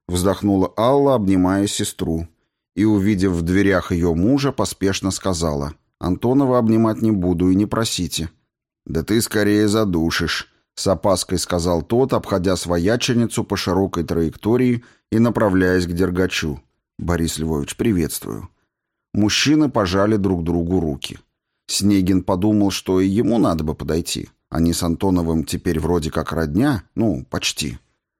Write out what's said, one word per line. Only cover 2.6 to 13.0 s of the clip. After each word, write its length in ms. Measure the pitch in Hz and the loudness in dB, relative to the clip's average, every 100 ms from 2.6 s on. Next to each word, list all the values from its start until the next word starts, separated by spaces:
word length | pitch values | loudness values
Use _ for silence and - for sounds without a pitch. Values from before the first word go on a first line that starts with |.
| _ - | _ 0
И, 80 | |
увидев 500 | 107 104 95 101 98 | 2 2 2 2 0
в 100 | 85 | 0
дверях 480 | 85 92 98 92 - | 0 2 4 2 0
ее 240 | 87 87 82 | 0 0 2
мужа, 360 | 98 139 135 | 2 2 0
поспешно 600 | 139 98 - 98 95 95 | -2 -6 -2 -2 -2 -4
сказала: 640 | - 95 85 82 73 71 - _ _ | -4 -4 -2 -2 -2 -6 -10 _ _
"Антонова 560 | 87 92 117 135 135 123 | -4 -2 2 2 2 2
обнимать 440 | 113 113 113 113 | 2 2 2 0
не 100 | 110 | 0
буду 380 | 104 87 87 90 | 2 0 2 2
и 60 | 92 | 2
не 100 | 104 | 2
просите". 640 | - 113 - 85 - 80 _ _ _ _ _ - | -2 -2 -4 -6 -6 -8 _ _ _ _ _ -6
"Да 180 | 78 | -6
ты 180 | 78 110 | 0 0
скорее 460 | 110 107 104 104 107 | 0 0 2 4 4
задушишь", — 840 | 110 107 85 82 - 82 - - _ _ - | 2 0 0 0 -2 -4 -6 -10 _ _ -6
с 120 | 95 | -2
опаской 500 | 90 104 92 - 90 | 0 2 0 0 -4
сказал 440 | - 90 85 85 | -2 -2 0 -2
тот, 320 | 78 117 131 | 0 0 2
обходя 420 | 117 - 98 90 90 | 0 -2 0 0 -2
свояченицу 880 | - 87 87 120 | 0 0 2 0